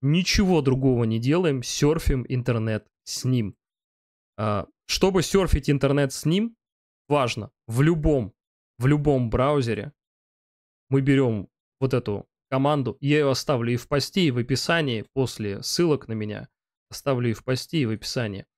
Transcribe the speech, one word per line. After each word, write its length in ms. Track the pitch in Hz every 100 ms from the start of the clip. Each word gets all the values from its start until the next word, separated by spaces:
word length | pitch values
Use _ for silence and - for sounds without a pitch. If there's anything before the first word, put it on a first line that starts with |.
Ничего 600 | 135 160 180 - 196 175
другого 420 | 135 131 135 123
не 160 | 113 113
делаем, 420 | 120 160 180 135
сёрфим 640 | 120 - 143 160 - 135 120
интернет 600 | 127 120 117 110 107 - _
с 200 | - -
ним. 320 | 131 127 104 - _ _ _ _ _ _ _ -
А, 300 | 110 104 - _ _
чтобы 360 | - 190 190
сёрфить 480 | 147 196 175 151 135
интернет 420 | 139 139 143 139
с 120 | -
ним, 320 | 156 180 233 - _ _ _ _ _
важно, 440 | 147 123 110 101 _ _
в 160 | 113
любом, 520 | 147 170 151 143 101 _ _ _ _ _
в 80 | 123
любом 440 | 151 147 135 120
браузере 600 | 110 131 147 120 104 123 _ _ _ _ _ _ _ _ _ _
мы 140 | 135
берём 480 | 135 139 131 110 90 _ _ _
вот 140 | 135
эту 320 | 127 117 101 - _ _
команду. 460 | 131 139 151 120 104
Я 180 | 139 147
её 120 | 143
оставлю 420 | 127 - 135 117
и 40 | 120
в 100 | -
посте, 360 | 147 - -
и 80 | 170
в 80 | 123
описании, 680 | 120 131 - 170 151 113 -
после 500 | - 127 - 104 101
ссылок 460 | - - 170 143 -
на 60 |
меня. 340 | 110 107 104 - _ _ _ _
Оставлю 400 | - - 131 120
и 40 |
в 100 | 107
посте, 340 | - 127 - 165
и 80 | 123
в 40 |
описании. 560 | 110 - - 113 98 -